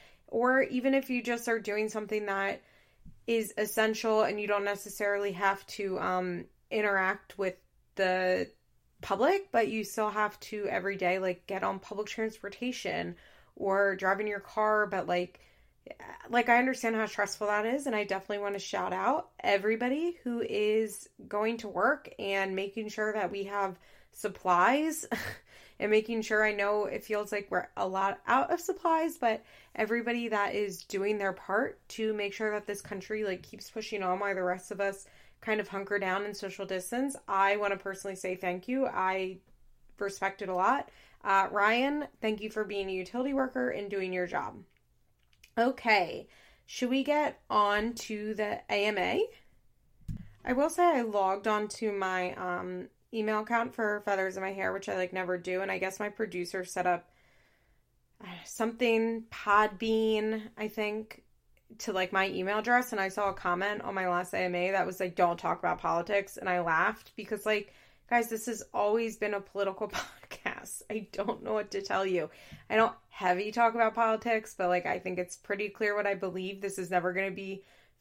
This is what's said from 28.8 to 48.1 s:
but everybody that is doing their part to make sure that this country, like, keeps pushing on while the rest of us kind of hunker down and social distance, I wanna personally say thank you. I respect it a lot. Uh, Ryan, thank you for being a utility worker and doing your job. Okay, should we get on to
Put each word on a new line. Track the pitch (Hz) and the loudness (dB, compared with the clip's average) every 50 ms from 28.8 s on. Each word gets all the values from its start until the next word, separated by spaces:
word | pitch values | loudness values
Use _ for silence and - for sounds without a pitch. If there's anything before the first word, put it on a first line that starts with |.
| - 330 320 320 320 320 - - | 2 2 2 4 2 0 -2 0
but | 247 226 - - - - - - - _ - | 0 0 0 0 -4 -14 -20 -20 -20 _ -4
everybody | - 214 208 233 240 226 240 240 240 233 233 | -2 0 0 0 0 0 0 -2 -2 -2 0
that | 220 202 202 - - | 0 2 2 2 0
is | 208 208 196 175 - - | -2 -2 -2 -4 -10 -10
doing | - 202 190 196 208 214 202 | -6 -4 -2 0 0 0 0
their | 196 190 185 | 0 -2 -2
part | - - - 196 226 269 - - - _ - | -4 -4 0 2 2 2 0 -4 -10 _ -12
to | - 226 220 220 214 | -6 -2 -2 -2 0
make | 208 202 196 | -2 -2 -4
sure | 196 - 220 214 | -2 -2 -2 -2
that | 208 208 208 | -2 -2 -4
this | 208 202 202 | -6 -8 -8
country, | - - 202 185 - - 214 214 214 | -8 -8 -10 -8 -6 -6 -4 -2 -2
like, | 196 180 185 | -2 -4 -4
keeps | - - - - - - | -8 -14 -18 -16 -16 -12
pushing | - 226 214 - 220 196 | -10 -10 -8 -6 -4 -2
on | 185 180 185 196 | 0 0 0 0
while | 202 196 190 | 0 0 0
the | 190 | 0
rest | 180 180 180 180 - - | 0 0 0 -2 -6 -8
of | 202 185 | -4 -2
us | 196 196 196 - - - - - - - - _ | 0 -2 -2 -4 -12 -20 -20 -20 -20 -20 -20 _
kind | - 226 214 208 | -2 0 0 0
of | 196 - | -2 -4
hunker | 190 196 196 202 202 196 | -6 -8 -4 -2 -2 0
down | 190 185 185 196 202 | 0 0 0 -2 -2
and | 208 202 | -4 -6
social | - 202 185 - - 190 | -8 -8 -8 -8 -8 -6
distance, | 185 190 185 180 - 240 247 277 277 269 - - - | -4 -4 -6 -4 -4 -2 -2 -2 -2 -4 -8 -4 0
I | 196 190 196 196 208 | 4 4 6 6 4
wanna | 208 208 196 196 | 4 2 0 0
personally | 190 - 196 190 190 - 196 190 | -2 -4 -6 -8 -6 -8 -8 -8
say | 185 - 185 185 | -6 -4 -4 -4
thank | 185 190 180 180 185 - 247 | -2 -2 -2 -2 -2 -4 -2
you. | 254 269 262 | 0 0 0
I | - - 190 185 190 190 190 190 190 185 - - - - _ - - - _ - - - - | 0 0 0 0 2 0 0 -2 -4 -6 -12 -18 -20 -20 _ -20 -20 -20 _ -20 -20 -8 -6
respect | 202 196 196 - - 196 196 - | -6 -6 -2 -2 -2 -2 -2 -4
it | 202 185 | -4 -2
a | 185 | 0
lot. | 180 190 226 269 285 - - - - - - - _ | 2 4 4 4 2 -2 -6 -14 -20 -20 -20 -20 _
Uh, | - 208 196 196 190 - | 0 4 4 4 4 4
Ryan, | - 208 202 214 233 240 262 277 294 302 285 - - _ | 4 4 4 6 6 4 4 2 0 -2 -4 -8 -8 _
thank | 233 220 214 202 | -2 -2 -2 -2
you | 214 214 | -6 -6
for | - 214 208 | -4 -4 -4
being | 190 202 196 190 196 | -2 -2 -4 -4 -2
a | 190 | -4
utility | 185 180 - 240 247 262 285 269 | -4 -4 -4 -4 -2 -2 0 0
worker | 269 262 254 - 254 247 247 | 0 0 0 0 -2 -2 0
and | - 208 202 196 | -2 -2 -4 -4
doing | 202 196 185 185 185 | -4 -4 -2 -2 -2
your | 180 180 | -2 -2
job. | 175 170 147 131 110 - 104 - - _ _ _ _ _ _ _ _ _ _ _ _ _ _ - _ _ | -2 -2 -4 -4 -4 -8 -12 -18 -20 _ _ _ _ _ _ _ _ _ _ _ _ _ _ -20 _ _
Okay, | 226 233 269 254 - - 226 214 196 175 151 - - - - - - - - - _ _ | 2 2 2 0 0 2 4 4 4 4 2 -2 -8 -12 -16 -20 -20 -20 -20 -20 _ _
should | - - - 254 240 | -14 -4 -4 0 2
we | 262 269 262 | 2 2 2
get | 285 294 302 294 - - - _ - | 2 2 2 2 0 -4 -8 _ 2
on | 220 208 208 202 208 208 214 240 233 | 4 4 4 4 4 2 0 -2 -4
to | 226 - - | -6 -8 -8